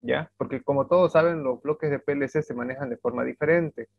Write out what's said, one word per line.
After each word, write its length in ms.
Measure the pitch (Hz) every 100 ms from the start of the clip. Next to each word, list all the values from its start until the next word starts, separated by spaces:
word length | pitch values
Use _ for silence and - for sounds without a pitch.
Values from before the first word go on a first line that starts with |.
¿ya? 280 | 120 131 156 _
Porque 260 | 127 135
como 240 | - 139 135
todos 260 | 175 175
saben, 300 | 165 165 165
los 200 | 135 123
bloques 280 | 143 151 156
de 80 | 139
P 140 | -
L 160 | 143 135
C 140 | 151
se 120 | 151
manejan 360 | 123 123 131 139
de 60 | 117
forma 260 | 123 123
diferente. 640 | 123 123 151 170 160 - 113